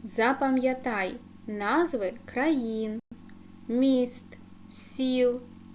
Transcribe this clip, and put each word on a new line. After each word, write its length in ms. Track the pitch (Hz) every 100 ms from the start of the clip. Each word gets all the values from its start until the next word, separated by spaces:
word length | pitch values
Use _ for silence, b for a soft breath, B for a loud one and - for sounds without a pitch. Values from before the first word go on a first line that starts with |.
Запам'ятай 1120 | 208 226 233 262 269 262 254 254 254 208 190 247 - - -
назви 680 | 208 202 277 339 240 190 233 -
країн, 760 | 247 294 285 226 220 220 220 - - - - - - -
міст, 680 | 240 269 254 247 - - - - - -
сіл, 720 | - - - 262 254 247 247 247 - -